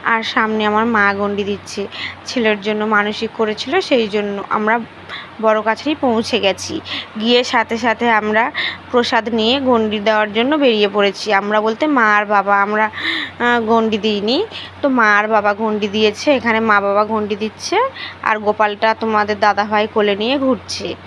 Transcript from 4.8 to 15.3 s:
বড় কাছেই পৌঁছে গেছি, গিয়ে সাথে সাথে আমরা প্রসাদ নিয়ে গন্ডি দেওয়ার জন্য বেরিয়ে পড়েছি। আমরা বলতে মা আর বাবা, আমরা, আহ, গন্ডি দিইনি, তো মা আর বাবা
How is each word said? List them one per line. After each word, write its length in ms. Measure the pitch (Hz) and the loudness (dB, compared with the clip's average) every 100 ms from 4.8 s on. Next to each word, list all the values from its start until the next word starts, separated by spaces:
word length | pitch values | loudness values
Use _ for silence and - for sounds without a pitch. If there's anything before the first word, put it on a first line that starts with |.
| 226 - - - - - | -4 -16 -16 -16 -16 -2
বড় 180 | 220 214 | 2 2
কাছেই 320 | 214 220 285 | 0 -2 -2
পৌঁছে 420 | 302 262 226 226 214 | -2 0 0 0 0
গেছি, 360 | 190 185 - - - - - 220 | 0 -2 -6 -10 -8 -12 -10 -4
গিয়ে 220 | 226 240 | 2 2
সাথে 320 | 247 247 226 233 | 2 0 0 -2
সাথে 300 | 233 220 240 | -2 0 2
আমরা 340 | 214 214 214 285 - - - - | 2 2 0 0 -2 -6 -8 -2
প্রসাদ 360 | 247 240 240 220 | 0 2 0 0
নিয়ে 260 | 226 220 269 | 0 2 2
গন্ডি 380 | 254 233 220 214 | 2 2 2 0
দেওয়ার 300 | 208 214 214 | 0 2 0
জন্য 200 | 208 247 302 | 0 0 2
বেরিয়ে 320 | 269 214 208 | 2 4 2
পড়েছি। 380 | 202 202 196 214 | 2 0 0 0
আমরা 260 | 196 202 214 | 0 2 0
বলতে 240 | 220 220 302 | 0 0 0
মা 200 | 277 214 | 4 4
আর 100 | 208 208 | 4 4
বাবা, 280 | 208 196 202 | 0 4 2
আমরা, 240 | 202 214 214 | 2 2 0
আহ, 720 | - - - - - 240 240 | -2 -6 -6 -8 -2 0 2
গন্ডি 380 | 220 226 220 208 | 2 2 2 0
দিইনি, 400 | 220 208 208 277 440 - - - | 0 -2 0 -2 -2 -8 -16 -4
তো 80 | 285 | 0
মা 200 | 254 214 208 | 2 4 4
আর 100 | |
বাবা 240 | 214 | 4